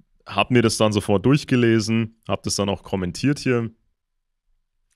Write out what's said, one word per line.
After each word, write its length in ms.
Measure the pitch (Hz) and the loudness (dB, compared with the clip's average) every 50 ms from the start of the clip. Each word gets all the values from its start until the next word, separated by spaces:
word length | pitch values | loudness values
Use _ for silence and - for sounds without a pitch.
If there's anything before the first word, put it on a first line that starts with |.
| _ _ _ _ _ | _ _ _ _ _
hab 260 | - - 98 107 - | -6 -2 -2 0 2
mir 100 | 127 117 | 4 4
das 140 | 110 110 - | 4 4 2
dann 160 | - 110 107 | 2 0 2
sofort 340 | 104 101 - - 101 95 101 | 0 0 0 0 0 2 2
durchgelesen, 960 | 123 147 143 - - 131 123 120 113 113 113 101 110 113 113 113 110 - _ - | 2 0 0 0 0 0 2 2 2 2 2 0 0 -2 -2 -2 -4 -8 _ -6
hab 160 | - 101 - - | -6 -6 -4 -4
das 140 | 107 - | -6 -4
dann 100 | - 101 | -2 -2
auch 160 | 101 95 - - | -2 -4 -6 -6
kommentiert 560 | - 101 95 90 87 80 - 131 139 147 143 | -6 -4 -4 -4 -4 -6 -4 -2 -2 -2 -2
hier 320 | - 131 123 120 117 110 - _ _ _ _ _ _ _ _ _ _ _ _ _ _ _ _ _ _ _ _ _ _ _ _ | -2 -2 -2 -2 -2 -6 -10 _ _ _ _ _ _ _ _ _ _ _ _ _ _ _ _ _ _ _ _ _ _ _ _